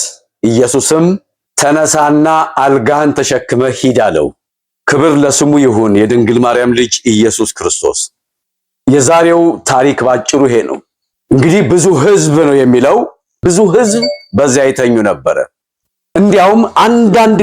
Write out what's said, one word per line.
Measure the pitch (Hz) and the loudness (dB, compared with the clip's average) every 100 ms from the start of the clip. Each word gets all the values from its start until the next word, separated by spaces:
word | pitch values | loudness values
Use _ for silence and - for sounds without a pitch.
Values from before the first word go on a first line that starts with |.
| - - _ - | -10 -14 _ -6
ኢየሱስም፣ | 113 117 120 135 - 160 170 196 _ _ _ - | -2 0 0 -2 0 0 0 -2 _ _ _ -4
«ተነሳና | 143 156 156 156 147 151 156 160 156 - | -2 0 -2 0 0 0 2 0 -2 -2
አልጋህን | 135 135 110 147 151 | 0 0 0 0 0
ተሸክመ | 143 131 127 - 120 131 | -2 -2 -4 -4 -2 -2
ሂድ» | 123 131 120 | -2 -2 0
አለው። | 107 78 73 - _ _ _ _ - | 0 0 -4 -8 _ _ _ _ -4
ክብር | 143 156 143 | 0 0 2
ለስሙ | 143 131 147 147 | 0 0 0 2
ይሁን፣ | 135 107 110 101 | 2 0 0 0
የድንግል | 107 120 110 120 | 0 0 0 0
ማርያም | 123 120 123 | 0 0 0
ልጅ | 120 120 - 127 | -2 -2 -4 -2
ኢየሱስ | 107 110 - 107 | 0 0 -2 -6
ክርስቶስ። | - 87 - 71 - - _ _ _ _ _ _ _ - | -6 -8 -4 -4 -4 -10 _ _ _ _ _ _ _ 0
የዛሬው | 143 131 165 170 170 170 120 - | 0 2 2 2 2 0 -2 -4
ታሪክ | 131 139 - | 0 0 0
ባጭሩ | 123 127 - 143 | -2 -2 -2 0
ይሄ | 135 117 | 0 0
ነው። | 67 65 _ _ _ _ - | -2 -8 _ _ _ _ -2
እንግዲህ | 131 156 196 147 | 0 2 2 0
ብዙ | 175 170 156 | 0 0 0
ሕዝብ | 160 196 156 147 | 2 2 2 0
ነው | 151 139 | 2 2
የሚለው፣ | 127 123 135 214 - _ _ - | 2 2 2 0 -2 _ _ -6
ብዙ | 180 175 202 | -2 2 0
ሕዝብ | 190 226 220 233 - - | 0 -2 -2 -4 -8 -6
በዚያ | - 139 131 135 | -2 0 0 -2
ይተኙ | 131 123 117 | -2 -2 0
ነበረ። | 104 87 - 69 67 _ _ _ _ _ _ 165 | -2 -4 -4 -4 -6 _ _ _ _ _ _ -2
እንዲያውም | 202 196 185 220 226 - | 2 4 4 2 0 0
አንዳንድ | 208 233 226 196 220 196 | 2 2 2 2 2 2